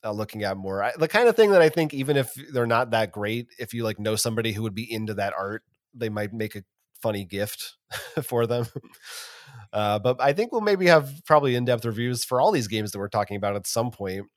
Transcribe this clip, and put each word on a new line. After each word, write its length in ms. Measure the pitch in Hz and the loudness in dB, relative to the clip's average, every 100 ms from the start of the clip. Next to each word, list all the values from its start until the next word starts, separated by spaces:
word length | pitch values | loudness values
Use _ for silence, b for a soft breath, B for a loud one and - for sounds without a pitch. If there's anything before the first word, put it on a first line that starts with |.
uh, 80 | 110 | -6
looking 320 | 104 107 107 | -6 -6 -4
at 140 | 104 98 | -4 -4
more. 260 | 95 95 | -6 -4
I, 80 | 104 123 | -4 -2
the 100 | 160 | 0
kind 220 | 208 240 | 4 4
of 80 | 220 | 6
thing 140 | 208 | 8
that 100 | 190 | 8
I 80 | 160 | 8
think 240 | 156 156 | 4 -2
even 240 | 139 135 143 | -2 0 0
if 160 | 127 - 117 | 0 -6 -6
they're 160 | 131 117 | -2 2
not 240 | 117 123 | 2 2
that 220 | 113 107 | 0 0
great, 340 | 104 104 117 120 - | -2 -4 -4 -8 -12
if 160 | 123 | -10
you, 120 | 117 113 | -4 -4
like, 140 | 104 | -2
know 180 | 104 110 | -2 -2
somebody 340 | 123 113 113 | -2 -2 -2
who 120 | 104 | -2
would 120 | 110 98 | -4 -6
be 160 | 117 | -6
into 220 | 110 107 | -6 -4
that 180 | 101 101 - | -4 -4 -4
art, 260 | 98 110 _ _ _ | -6 -8 _ _ _
they 160 | 127 117 | -8 -6
might 240 | 104 104 | -4 -6
make 240 | 113 107 107 | -6 -8 -8
a 60 | 92 _ _ _ | -18 _ _ _
funny 220 | 113 104 | -4 -4
gift 540 | 92 98 104 - - _ _ - | -6 -6 -6 -6 -16 _ _ -14
<laughs> 260 | - - | -10 -8
for 220 | 135 120 117 | -4 -2 0
them. 220 | 120 117 - - B B B B B B 123 104 | 0 -4 -8 -16 B B B B B B -20 -8
Uh, 280 | 104 104 104 | -2 0 0
but 200 | 113 127 | 0 2
I 140 | 135 | 2
think 180 | 147 233 | 2 -2
we'll 100 | 247 | -2
maybe 260 | 214 196 175 | 0 2 6
have 240 | 165 139 143 - | 6 4 -12 4
probably 300 | 151 139 123 | 4 6 0
in-depth 300 | 123 120 117 | 2 0 0
reviews 380 | 107 120 123 - | -4 -2 -4 -2
for 160 | 127 | 2
all 100 | 165 | 4
these 160 | 185 107 | 2 0
games 240 | 110 104 | -2 -4
that 60 | 101 | -6
we're 80 | 101 | -4
talking 300 | 107 104 101 | -2 -2 -2
about 180 | 101 101 | -2 -4
at 120 | 90 | -4
some 240 | - 120 | -2 -4
point 340 | 113 98 95 104 | -4 -6 -6 -10